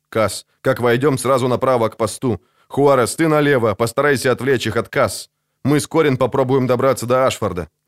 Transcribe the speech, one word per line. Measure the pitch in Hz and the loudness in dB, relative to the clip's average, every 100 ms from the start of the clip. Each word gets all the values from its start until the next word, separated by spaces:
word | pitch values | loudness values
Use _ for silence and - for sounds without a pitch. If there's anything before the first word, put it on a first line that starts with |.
| _ | _
«Касс, | 117 104 - - _ | -2 -2 -2 -14 _
как | 131 127 | -2 0
войдем, | 120 120 147 131 | 2 2 2 0
сразу | 120 135 127 | 0 0 0
направо | 120 131 127 110 | 0 0 0 0
к | - | -2
посту. | 110 - 131 101 - _ _ | -6 -4 -4 -4 -8 _ _
Хуарес, | - 143 135 113 - | 0 2 4 2 0
ты | 165 | 0
налево, | 151 147 135 113 | 2 2 2 0
постарайся | 98 117 - 147 131 131 | 0 -2 0 0 0 0
отвлечь | 117 127 127 113 | -2 0 -2 -2
их | 113 | -4
от | - | -4
Касс. | 143 117 - - _ _ _ | -2 -2 -2 -14 _ _ _
Мы | 127 147 | -2 0
с | - | 0
Корин | 160 156 127 | 0 0 0
попробуем | 127 139 127 135 127 | 0 0 0 0 0
добраться | 120 135 123 120 | 0 0 0 0
до | 131 131 | 0 0
Ашфорда. | - 104 90 80 _ | -2 -4 -6 -10 _